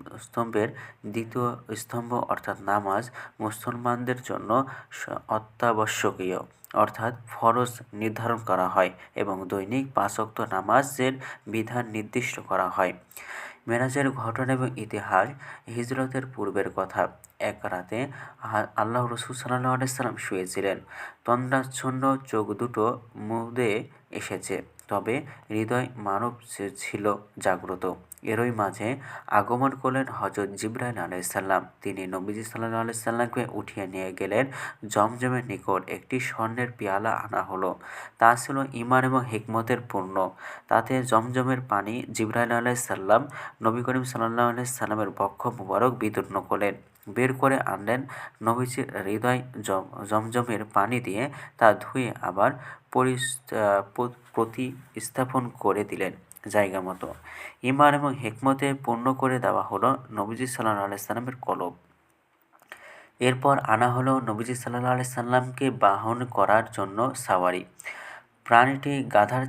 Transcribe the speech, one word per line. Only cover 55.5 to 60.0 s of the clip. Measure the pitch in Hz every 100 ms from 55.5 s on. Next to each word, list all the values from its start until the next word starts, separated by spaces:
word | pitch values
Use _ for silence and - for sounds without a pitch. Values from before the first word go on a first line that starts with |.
| - 101 98
দিলেন | 104 90 92 - - - 107
জায়গা | 104 98 95
মতো। | 90 87 85 - - - - -
ঈমান | 123 135 147
এবং | 143 143
হিকমতে | 127 110 110 135 135 139
পূর্ণ | 139 - 117 127
করে | 131 131 127
দেওয়া | 98 101
হলো | 95 101 120 135